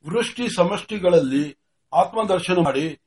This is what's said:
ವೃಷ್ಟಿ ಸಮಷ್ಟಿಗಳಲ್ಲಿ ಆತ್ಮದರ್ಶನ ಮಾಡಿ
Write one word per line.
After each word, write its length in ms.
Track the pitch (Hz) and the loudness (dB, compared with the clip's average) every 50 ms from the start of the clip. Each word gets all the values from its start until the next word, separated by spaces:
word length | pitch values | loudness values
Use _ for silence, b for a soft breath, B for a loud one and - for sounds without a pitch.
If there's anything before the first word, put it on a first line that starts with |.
| _ | _
ವೃಷ್ಟಿ 500 | 156 180 233 240 233 - - 247 220 - | -4 -4 -4 -4 -4 -6 -6 -6 -6 0
ಸಮಷ್ಟಿಗಳಲ್ಲಿ 1000 | - 175 180 202 196 - - 214 208 180 175 175 165 147 131 135 143 147 147 139 _ _ _ _ _ _ _ - | 2 2 2 2 -6 -6 -8 -10 0 2 4 4 4 4 4 0 -2 -2 -2 -8 _ _ _ _ _ _ _ 0
ಆತ್ಮದರ್ಶನ 640 | 165 190 185 - 220 220 196 190 180 175 - 185 180 165 | 0 0 2 0 -4 0 0 0 -2 0 0 2 2 2
ಮಾಡಿ 360 | 143 131 135 151 160 147 _ _ | 2 0 -2 -4 -4 -8 _ _